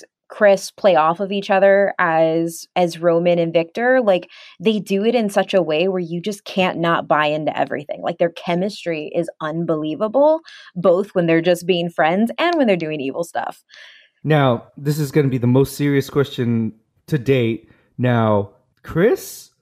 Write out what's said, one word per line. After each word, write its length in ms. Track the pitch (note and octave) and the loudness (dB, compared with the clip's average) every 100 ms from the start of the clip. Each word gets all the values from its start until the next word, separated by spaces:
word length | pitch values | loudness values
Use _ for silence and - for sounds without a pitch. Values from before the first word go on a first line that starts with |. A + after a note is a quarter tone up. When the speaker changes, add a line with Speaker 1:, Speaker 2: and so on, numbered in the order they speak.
| - _ _ | -20 _ _
Speaker 1:
Chris 420 | - G#3 G3 - | 0 4 4 0
play 240 | - G#3 | -2 2
off 240 | E3+ D#3+ E3+ | 4 2 0
of 140 | G3 | -4
each 180 | G3+ G3 | -4 -2
other 420 | G3 G3 G3 G3 - | 2 4 4 2 0
as, 680 | F3+ D#3+ D#3+ E3 E3 E3 - - | 0 2 2 2 -2 -6 -8 -2
as 240 | F3 E3 | -2 0
Roman 400 | E3+ E3+ F3 E3+ | 0 2 2 2
and 120 | E3+ | 2
Victor, 480 | E3 E3 - A#3+ C4 | 0 -2 -2 0 2
like, 300 | A3 F3+ - - - - | 2 0 -2 -16 -20 -4
they 180 | F3+ G#3+ | -2 0
do 260 | - G3 | -2 -2
it 120 | G#3+ A#3+ | 0 0
in 120 | G#3+ | 0
such 260 | G3+ F#3+ | -2 0
a 80 | G3 | 0
way 260 | E3 D3+ F#3 | 0 0 0
where 100 | F#3 | -2
you 220 | E3+ E3+ | -4 -6
just 240 | F#3 G3+ | -8 -10
can't 340 | - - F#3 - | -8 -2 -2 0
not 300 | E3 E3 E3+ | 0 0 0
buy 180 | D3+ D3+ | 0 0
into 300 | D3+ D3+ - | -2 -4 -4
everything. 420 | C#3 - C#3+ - | -4 -4 -8 -8
Like, 180 | G#2 E3+ | -8 -2
their 120 | E3+ | -2
chemistry 800 | - - F3 G3 G3+ - D#3+ D3+ | -2 -4 -2 -2 -6 -8 -8 -6
is 160 | - E3 - | -6 -6 -6
unbelievable, 1000 | D#3 D#3+ E3+ D#3+ D#3 D3+ G#3+ C4 D4 D#4+ - - - F3 | -8 -4 -2 -2 -4 -4 -2 2 2 2 -4 -20 -16 0
both 400 | F3+ F3 G3+ F#3+ | 2 2 2 0
when 100 | E3+ | 2
they're 140 | E3 | 2
just 260 | E3 F3 F3 | 2 0 0
being 240 | F3 E3+ | -2 -2
friends 400 | - D#3 F#3 A#3 - | 0 0 2 0 0
and 160 | E4 | 0
when 140 | F4 B3 | 2 2
they're 80 | F#3 | 0
doing 240 | D#3+ D3+ | -2 -6
evil 240 | C3+ C#3+ | -6 -6
stuff. 400 | E3+ - - - _ - - - _ _ | -6 -8 -8 -10 _ -20 -20 -20 _ _
Speaker 2:
Now, 460 | C#3+ D3+ C3+ A#2 - - | 0 4 4 2 -4 -8
this 220 | C#3+ D3+ | -6 -4
is 140 | C#3+ | -2
gonna 160 | D#3 C#3 | 0 0
be 100 | B2+ | 0
the 80 | B2 | 2
most 300 | B2+ C3+ - | 4 2 0
serious 340 | C#3+ C#3 C3 | 0 0 0
question 600 | D3 C3+ - A#2+ A#2 A2 - _ _ - | -2 -2 -2 -2 -2 -2 -8 _ _ -6
to 120 | D#3 | -4
date. 520 | A#2 C3+ A2+ A2+ - _ _ - | 0 0 0 -2 -8 _ _ -4
Now, 520 | B2+ A#2 A2 G#2 G2 _ _ _ | 0 2 4 2 0 _ _ _
Chris 680 | - D#3 G3+ F#4+ - - - _ | -8 0 2 0 -4 -18 -20 _